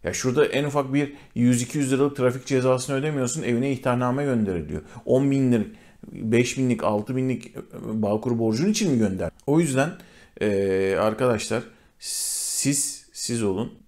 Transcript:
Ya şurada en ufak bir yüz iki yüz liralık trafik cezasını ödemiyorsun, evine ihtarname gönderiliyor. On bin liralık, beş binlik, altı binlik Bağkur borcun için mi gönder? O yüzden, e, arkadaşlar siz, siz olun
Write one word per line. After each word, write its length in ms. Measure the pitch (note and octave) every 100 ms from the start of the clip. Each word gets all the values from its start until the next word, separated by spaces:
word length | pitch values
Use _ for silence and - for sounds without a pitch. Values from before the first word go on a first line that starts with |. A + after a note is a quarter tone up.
Ya 100 | F2+
şurada 320 | F#2 B2+ B2+ C#3
en 180 | C3
ufak 300 | D3 C#3+ C3+
bir 200 | C#3 C#3+ - - A#2
yüz 260 | B2 A#2+
iki 160 | B2 D3+
yüz 140 | C3+
liralık 240 | C3+ C#3+ C#3+
trafik 300 | B2+ C3 -
cezasını 500 | C3+ B2+ B2+ B2+ C3+
ödemiyorsun, 480 | D3+ D3 B2 D3+
evine 280 | - A#2+ C#3
ihtarname 520 | C3 C3 B2 B2 C3
gönderiliyor. 580 | C#3+ A#2+ G2+ F2+ D2 D#2 - - -
On 260 | B2+ C#3
bin 200 | C#3 C3
liralık, 240 | A#2 G#2 - - - -
beş 460 | - A2 A#2 B2 -
binlik, 260 | B2+ A2+
altı 320 | G2 G#2 G#2 C3
binlik 400 | C3 B2 A#2 - - -
Bağkur 560 | A2+ A2 G#2 G#2+ B2+ A#2
borcun 300 | A2+ A2 F#3
için 220 | G#3+ G3
mi 60 | B2+
gönder? 340 | G#2+ F#2 E2+ - -
O 120 | D3+
yüzden, 300 | E3 C3 D3+ - - - - -
e, 540 | G#2 G2 G2 F#2+ F#2+ F#2
arkadaşlar 640 | G#2+ A2 B2+ A2 - A2+ - - _ _
siz, 1040 | - - - - - - C3+ C#3+ - - -
siz 300 | - - A#2+
olun 300 | G#2 F#2+ A#2+ -